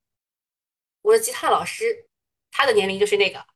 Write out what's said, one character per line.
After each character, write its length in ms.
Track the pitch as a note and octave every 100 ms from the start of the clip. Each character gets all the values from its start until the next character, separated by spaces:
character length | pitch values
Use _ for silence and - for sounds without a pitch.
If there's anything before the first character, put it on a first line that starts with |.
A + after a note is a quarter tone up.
| _ _ _ _ _ _ _ _ _ _
我 140 | G#3
的 40 | A3
吉 140 | A3
他 160 | - D#4
老 160 | F#3+
师， 460 | - - A3+ A3 - _ _ _ _
他 160 | - G4
的 80 |
年 120 | G#3+ -
龄 140 | F#3+
就 60 | -
是 100 | G3+
那 140 | F#3+
个， 140 | - -